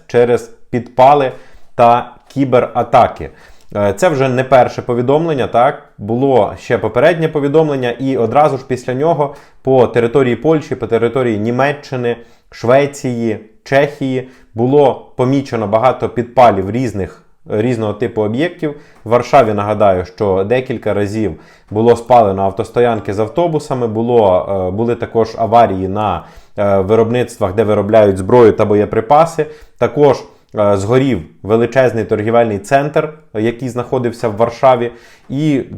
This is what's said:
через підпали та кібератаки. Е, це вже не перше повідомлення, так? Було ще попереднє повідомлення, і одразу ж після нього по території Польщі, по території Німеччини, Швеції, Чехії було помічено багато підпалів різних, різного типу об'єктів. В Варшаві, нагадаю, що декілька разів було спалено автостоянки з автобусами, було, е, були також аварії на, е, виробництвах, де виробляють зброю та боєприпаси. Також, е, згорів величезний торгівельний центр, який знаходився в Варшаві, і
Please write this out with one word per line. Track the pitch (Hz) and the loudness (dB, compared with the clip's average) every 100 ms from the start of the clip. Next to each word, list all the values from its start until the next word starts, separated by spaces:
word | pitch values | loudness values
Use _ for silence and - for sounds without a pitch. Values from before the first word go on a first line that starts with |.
| - | -2
через | 120 120 117 - - - | 0 2 0 -4 -20 -8
підпали | 123 - - 131 147 131 - - - - | -8 -4 2 4 4 0 -6 -18 -20 -10
та | - 117 120 - - _ | 2 4 4 -2 -16 _
кібератаки. | 131 131 123 107 120 117 123 101 - 78 - - - - 104 | -4 0 0 0 -4 2 2 2 -2 -14 -16 -20 -20 -10 -2
Е, | 101 | -2
це | 98 185 | 0 0
вже | 139 135 | 0 0
не | 123 | 0
перше | 127 135 123 - | 2 4 4 -2
повідомлення, | 113 120 123 151 170 139 104 | -4 -2 0 0 0 -2 -2
так? | - 135 - - - | 0 0 -2 -14 -14
Було | 104 120 139 123 98 92 | -6 -2 2 2 0 -4
ще | - 113 | -4 -4
попереднє | 107 120 151 165 156 | -2 2 2 2 -2
повідомлення, | 156 143 156 156 139 120 | -2 0 2 0 -2 -4
і | 117 135 127 | -4 -4 -2
одразу | 113 139 151 131 | 0 2 2 0
ж | - | -6
після | 127 - | -6 -4
нього | 127 156 147 143 - - - | -2 -2 0 -4 -8 -20 -8
по | 131 131 110 | 0 2 2
території | 120 117 139 127 117 | 2 0 2 0 0
Польщі, | 151 160 - | 0 -2 -2
по | 127 110 | -8 -2
території | 113 117 127 120 104 | 0 0 0 -2 -2
Німеччини, | 110 123 139 143 - 127 120 117 - _ _ | -2 -2 -2 -4 -10 -6 -6 -6 -12 _ _
Швеції, | - 113 135 143 - 127 117 113 101 - _ | -6 2 2 2 -4 -6 -4 -4 -4 -10 _
Чехії | - 135 147 - 135 127 123 - _ | -2 0 0 -4 -6 -6 -8 -18 _
було | 110 123 147 135 92 - - | -4 2 4 2 0 -8 -4
помічено | 127 139 131 117 101 | 0 0 -2 -6 -2
багато | 110 127 - 110 | 0 0 0 -4
підпалів | - 113 - 120 98 95 | -6 -2 4 4 4 -4
різних, | 117 123 98 87 - _ _ 104 | -4 -4 -6 -8 -12 _ _ -6
різного | 107 120 113 107 | -2 -2 -2 -4
типу | 104 117 110 | -4 -4 -2
об'єктів. | 104 117 175 - 151 147 - _ | -4 -2 -4 -4 -8 -8 -18 _
В | 107 | -2
Варшаві, | 120 - 143 110 | -2 4 4 4
нагадаю, | 104 104 104 104 92 | 0 -2 2 2 2
що | 87 - 101 92 | -4 -4 0 0
декілька | 101 127 131 110 110 | 0 -2 -2 -6 -4
разів | 101 101 110 98 78 - _ _ | -2 -2 -2 -4 -6 -18 _ _
було | 104 117 117 | 0 2 2
спалено | - 120 101 95 | 4 4 4 0
автостоянки | 98 95 107 120 120 110 110 | -2 -4 -4 0 0 0 -6
з | 101 | -4
автобусами, | 107 - 175 156 - 131 117 | -4 -2 -2 -4 -6 -4 -4
було, | 107 117 120 101 90 - 98 92 | -4 0 2 4 2 0 -4 -4
е, | |
були | 98 117 | -4 -4
також | 117 107 113 113 - | -4 -4 -2 -2 -4
аварії | 110 117 107 95 92 | 2 4 4 0 -4
на, | 101 107 82 - - - - | -4 -4 -4 -10 -20 -14 -4
е, | 101 98 | 0 0
виробництвах, | 95 110 110 123 117 - 98 | 2 2 2 0 -4 -4 -4
де | 104 | 0
виробляють | 107 104 101 110 104 95 | 0 0 2 4 4 2
зброю | 95 123 110 | 2 6 6
та | - | 4
боєприпаси. | 101 104 101 113 - 147 165 - 151 - - _ | 0 0 0 -4 2 2 2 -2 -8 -10 -20 _
Також, | 117 147 143 120 - _ _ 107 | -4 2 2 2 -6 _ _ -2
е, | 101 101 | 0 0
згорів | 98 127 139 98 80 _ | 0 0 0 -2 -8 _
величезний | 98 113 120 135 127 110 | -2 0 2 2 0 0
торгівельний | 104 107 107 117 113 101 | -2 -2 0 0 0 -4
центр, | - 139 147 156 151 - _ | -2 -2 0 -2 -4 -10 _
який | 107 113 120 131 | -4 -4 -4 -8
знаходився | 120 120 131 117 - 117 | -8 -4 -4 -4 -4 -6
в | 101 | -2
Варшаві, | 113 - 135 123 120 120 - - - | -2 2 2 2 -2 -8 -20 -20 -10
і | 135 156 135 - | -4 -2 -2 -4